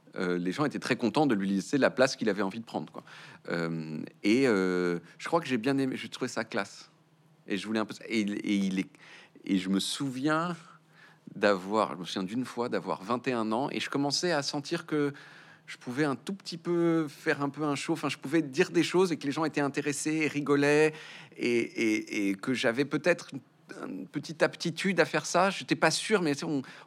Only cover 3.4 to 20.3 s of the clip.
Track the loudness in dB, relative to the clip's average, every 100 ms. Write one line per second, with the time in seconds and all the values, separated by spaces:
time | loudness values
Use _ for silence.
3.4 | -6 -4 -2 -4 -6 -8 -10 -2 2 4
4.4 | 4 4 4 2 0 -2 -6 -14 -2 0
5.4 | 0 -2 0 0 0 -4 -8 -6 -6 -4
6.4 | -4 -4 -4 -8 -20 _ _ _ _ _
7.4 | -6 -4 -2 -2 -2 -6 -4 -2 0 -2
8.4 | 0 2 2 0 -2 -8 -20 -20 -20 -8
9.4 | 0 2 2 0 0 -2 -4 -2 0 0
10.4 | 0 -6 -12 -20 _ -20 -20 _ -16 2
11.4 | 4 4 2 2 2 -2 -6 -4 -2 -4
12.4 | -4 -4 -2 -2 -2 -4 -2 -2 0 -2
13.4 | 0 0 -2 -4 -4 -2 0 0 0 0
14.4 | -2 -6 -4 -6 -2 0 0 -4 -16 -20
15.4 | -20 -20 -18 -14 -6 0 0 0 -6 -10
16.4 | -10 -8 -2 2 4 2 0 -4 -2 0
17.4 | -2 -2 -2 -2 -2 -2 -2 -4 0 0
18.4 | 0 0 2 2 2 4 2 0 -2 -2
19.4 | 0 0 0 0 -2 -2 -2 0 0